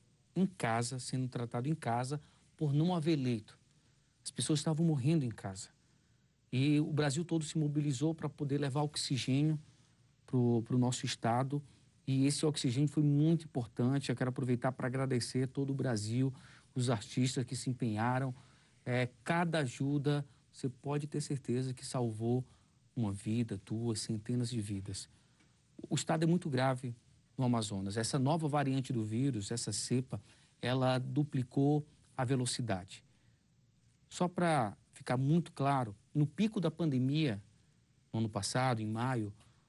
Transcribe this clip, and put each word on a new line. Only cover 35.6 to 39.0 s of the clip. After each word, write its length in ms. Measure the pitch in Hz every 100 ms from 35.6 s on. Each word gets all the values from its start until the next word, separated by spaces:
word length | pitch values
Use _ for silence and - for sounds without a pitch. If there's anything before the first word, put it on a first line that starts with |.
| 139 139 110 101 _
no 120 | 147 147
pico 320 | - 220 220
da 120 | 160
pandemia, 680 | - 165 127 131 151 147 101 - _ _ _ _ _ _
no 100 | 110
ano 100 | 107
passado, 500 | 104 - 127 131 110
em 60 | 107
maio, 480 | 110